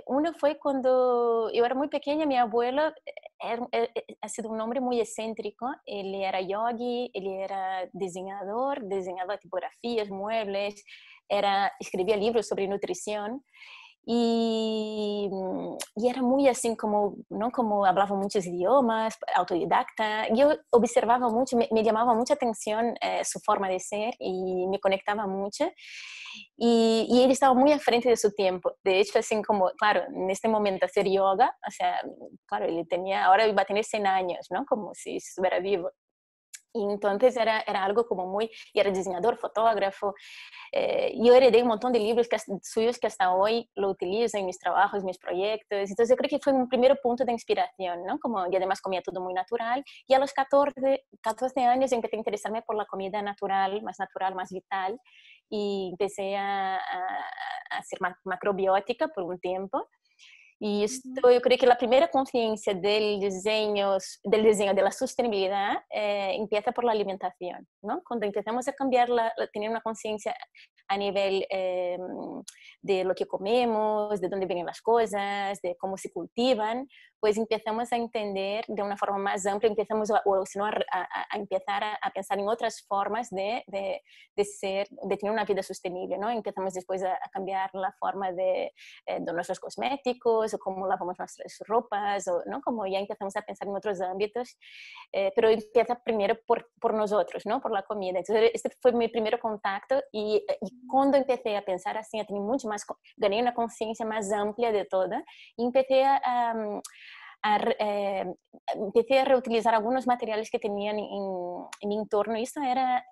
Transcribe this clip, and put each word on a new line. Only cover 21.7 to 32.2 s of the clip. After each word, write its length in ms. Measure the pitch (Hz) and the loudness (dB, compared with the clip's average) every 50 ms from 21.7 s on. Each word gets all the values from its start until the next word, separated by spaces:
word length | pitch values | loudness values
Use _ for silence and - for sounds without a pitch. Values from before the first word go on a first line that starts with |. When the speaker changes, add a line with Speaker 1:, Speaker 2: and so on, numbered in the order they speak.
Speaker 1:
me 120 | 220 226 214 | 2 2 4
llamaba 320 | 226 214 220 233 254 233 | 4 4 4 4 4 4
mucha 200 | 220 247 - 294 | 4 4 2 2
atención, 600 | 285 254 240 220 - - 220 214 220 226 202 - - - | 0 2 -2 -2 -4 -4 -4 -2 0 0 -2 -2 -2 -2
eh, 200 | 190 185 180 175 | -2 -2 -2 -2
su 160 | - - - | -4 -6 -4
forma 280 | - - 214 202 196 190 | 0 0 2 2 2 0
de 100 | 185 185 | -2 -2
ser 360 | - - 214 208 214 233 247 - | -4 -4 -4 -4 -4 -4 -6 -6
y 480 | - 190 185 185 185 185 185 180 180 190 | -6 -4 -4 -2 -2 -2 -2 -2 0 0
me 120 | 196 196 | -2 0
conectaba 460 | - 196 196 196 - - 208 214 214 | 2 2 2 2 0 -2 -2 -2 -2
mucho. 440 | 190 190 196 196 208 - - 285 359 - - - - - - - - - - - - - 214 - _ _ | -4 -4 -4 -4 -6 -2 -2 -2 -4 -4 -8 -18 -18 -16 -16 -16 -16 -16 -16 -16 -16 -16 -18 -20 _ _
Y, 500 | - 226 233 233 226 226 226 226 226 220 - | 0 4 4 6 6 6 4 4 2 2 4
y 140 | 240 247 254 | 6 6 8
él 60 | 262 | 6
estaba 220 | 269 240 285 269 254 | 6 6 6 6 8
muy 200 | 247 262 294 302 | 8 8 6 6
al 80 | 285 | 4
frente 280 | - - 226 240 233 254 | 4 2 2 4 4 4
de 80 | 233 | 2
su 160 | 220 - 214 196 | 4 4 0 2
tiempo. 400 | 208 202 185 185 180 - 175 - - _ | 2 0 0 0 0 -4 -4 -4 0 _
De 180 | 196 185 185 | 2 4 4
hecho, 180 | 208 - - 233 | 4 4 2 0
así 220 | 220 - 226 214 208 | 2 2 0 -2 2
como, 260 | - 214 202 185 180 - - | 0 2 2 2 2 2 2
claro, 240 | 220 208 202 185 - - - | 2 4 4 2 0 -2 -4
en 160 | - 185 185 | -4 -2 -2
este 180 | 190 - - 220 | -2 0 0 2
momento 380 | 220 214 208 202 190 180 185 | 2 4 2 2 2 2 0
hacer 200 | 180 - 208 196 | 0 2 2 2
yoga, 480 | 190 190 196 190 196 196 190 247 311 - - - | 4 2 4 4 4 4 4 4 2 2 -4 -10
o 40 | - | -12
sea, 300 | - - 185 180 175 - - - - - | -8 -2 -2 -2 -2 -2 -6 -8 -12 -14